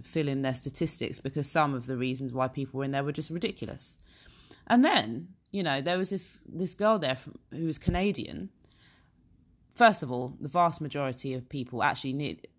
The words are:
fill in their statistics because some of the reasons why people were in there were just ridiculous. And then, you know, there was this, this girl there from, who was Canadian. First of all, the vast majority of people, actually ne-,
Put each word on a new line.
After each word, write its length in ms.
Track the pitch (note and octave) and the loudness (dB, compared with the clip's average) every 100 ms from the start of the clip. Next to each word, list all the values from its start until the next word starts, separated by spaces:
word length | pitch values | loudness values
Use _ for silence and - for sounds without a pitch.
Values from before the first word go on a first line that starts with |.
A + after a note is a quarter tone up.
fill 260 | - E3 C#3+ | -4 -2 0
in 140 | C#3 | 2
their 140 | C3+ B2+ | 0 -2
statistics 640 | C#3 - D#3+ - B2 - | -4 -2 -2 -2 -4 -4
because 280 | C3+ D3+ C#3 | -4 -4 0
some 280 | E3 D3 C3 | 2 2 0
of 100 | B2 | -4
the 120 | B2+ | -2
reasons 360 | B2+ C3 C3+ | 0 -2 -4
why 140 | B2 C3 | 0 0
people 320 | C#3+ C3+ C3 | -2 -4 -4
were 60 | C#3 | -2
in 60 | |
there 120 | C#3 | 0
were 80 | C#3+ | -2
just 180 | D3 D3 | -4 -4
ridiculous. 640 | E3+ A#3 - A2+ - - - - - - - - - - | -2 -2 -4 -8 -10 -14 -16 -20 -20 -20 -20 -20 -16 4
And 160 | A#3+ | 6
then, 440 | D4+ D4+ G#2+ A#2 F3+ - _ | 8 4 2 -4 -8 -16 _
you 120 | G3 | -2
know, 180 | E3 C#3 | 0 0
there 160 | D3+ F3+ | 0 0
was 140 | F#3+ | 0
this, 280 | F#3+ - - - | -2 -6 -10 -12
this 260 | E3 F#3 | -4 -4
girl 240 | - G#3 G#3+ | 2 4 4
there 180 | C#3+ C3 | 2 -2
from, 220 | - - _ | -6 -18 _
who 140 | D#3 E3 | -4 -4
was 120 | D3+ | 0
Canadian. 720 | - F3+ G3+ - - - F#3+ - _ _ - _ _ _ _ _ _ _ _ | 0 2 2 0 -6 -8 -10 -14 _ _ -20 _ _ _ _ _ _ _ _
First 320 | - A#3 - | 6 6 6
of 100 | B2+ | 0
all, 260 | B2 B2+ - | -2 -4 -6
the 80 | C#3+ | -2
vast 320 | F3 E3+ - | 2 2 2
majority 540 | D3 C#3+ C3+ B2 C#3 | -4 -4 -4 -4 -6
of 160 | B2+ B2 | -6 -6
people, 340 | C#3+ B2 A#2+ | -8 -6 0
actually 300 | B2 - C3+ | 2 2 -2
ne-, 280 | C#3 C#3 - - | -2 -4 -6 -12